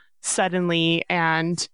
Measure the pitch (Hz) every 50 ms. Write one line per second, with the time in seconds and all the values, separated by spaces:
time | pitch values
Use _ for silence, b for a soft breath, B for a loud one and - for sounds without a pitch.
0 | b b b _ - - - 226 190 180 175 185 180 175 170 165 165 165 165 165
1 | - - 180 175 165 165 160 160 160 170 175 - - -